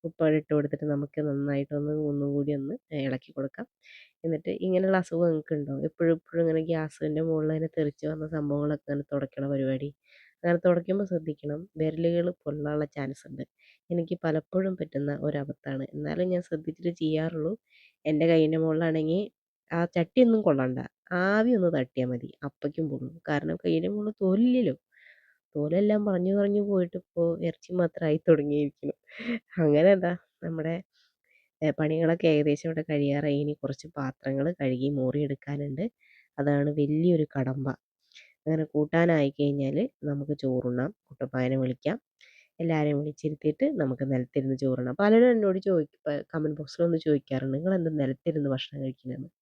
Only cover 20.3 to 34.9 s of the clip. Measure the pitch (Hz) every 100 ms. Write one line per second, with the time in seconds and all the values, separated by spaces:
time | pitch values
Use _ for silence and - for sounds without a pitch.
20.3 | 220 202 139 131 127 - _ _ 175 190
21.3 | 208 226 240 180 156 127 - 127 123 -
22.3 | - 143 _ 147 151 160 139 127 165 -
23.3 | 147 156 165 175 165 180 208 208 214 190
24.3 | 196 247 254 202 131 _ _ - - _
25.3 | _ _ 151 151 175 208 214 208 185 185
26.3 | 202 202 208 202 196 175 180 - - 170
27.3 | 165 170 - - 180 170 - 160 156 -
28.3 | 156 147 147 143 _ 143 - _ - 233
29.3 | 233 _ - 156 147 180 196 180 175 _
30.3 | _ 170 160 156 170 - _ _ _ _
31.3 | _ _ _ 156 139 151 160 165 170 165
32.3 | 151 147 147 165 160 160 147 143 143 147
33.3 | 143 147 147 - 135 156 147 131 - 135
34.3 | 135 147 180 139 127 135